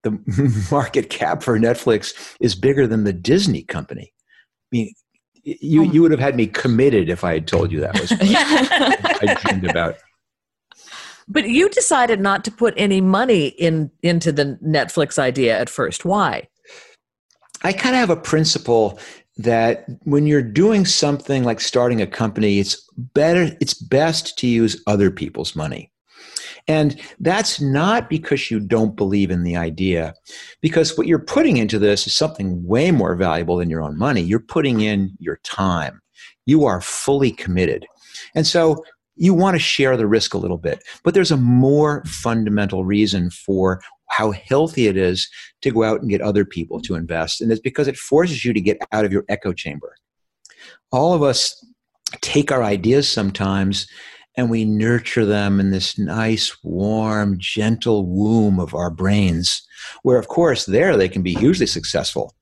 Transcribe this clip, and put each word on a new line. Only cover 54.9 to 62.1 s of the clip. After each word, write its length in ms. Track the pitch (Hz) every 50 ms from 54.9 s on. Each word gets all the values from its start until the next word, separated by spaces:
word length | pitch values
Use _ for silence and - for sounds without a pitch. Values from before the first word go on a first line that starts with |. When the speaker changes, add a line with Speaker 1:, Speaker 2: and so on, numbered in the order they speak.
| 120 120 117 - - 120 110
Speaker 1:
them 360 | 101 104 104 104 101 101 98
in 100 | 98 98
this 280 | 95 95 90 - - -
nice, 580 | 104 78 85 113 110 110 110 107 - - - _ _
warm, 760 | 85 82 90 98 104 110 110 110 110 107 107 104 101 98 87
gentle 680 | 90 - - 110 104 110 113 113 - 120 113 104 95
womb 520 | 90 90 98 104 107 113 113 107 104 98 92
of 160 | 87 78 -
our 160 | 80 87 87
brains, 760 | 82 80 92 98 104 104 101 92 85 85 87 - - - _ _ - - - - - - _
where, 160 | 127 123 123
of 100 | 107 -
course, 360 | - - 170 156 131 - -
there 320 | - 95 117 165 196 156
they 120 | 107 92 90
can 140 | - 98 90
be 120 | 92 85
hugely 320 | - 107 135 185 185 127
successful. 680 | - - 87 78 - - 76 65 -